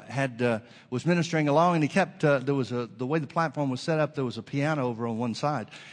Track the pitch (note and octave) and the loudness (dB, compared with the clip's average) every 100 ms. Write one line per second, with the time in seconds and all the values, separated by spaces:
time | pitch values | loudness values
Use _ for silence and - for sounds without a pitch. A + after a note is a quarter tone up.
0 | - A#2+ C#3 A#2 B2 A2 - - - B2 | -6 -2 -2 0 0 0 -4 -20 -6 -2
1 | D3+ F3 E3 D#3+ D3 D3 F3 E3+ D3 G3 | 2 2 2 0 4 4 4 4 2 2
2 | E3 - D#3 C#3 B2+ C#3 A2 B2 A#2 A2+ | 0 2 2 2 2 -2 0 -4 -6 -6
3 | B2+ E3 C#3+ E3+ D#3+ D3+ C#3+ B2+ - D#3 | -2 -2 -2 -2 -2 0 -2 -2 -2 0
4 | D3 D3 B2 A2+ - C#3+ D3 D3+ B2 A2+ | 0 -2 -4 -6 -6 -2 0 0 -2 -2
5 | A#2 A2+ A#2+ G#2+ D3 C#3 G#2 - - | -4 -2 -4 -2 -2 -2 -6 -14 -20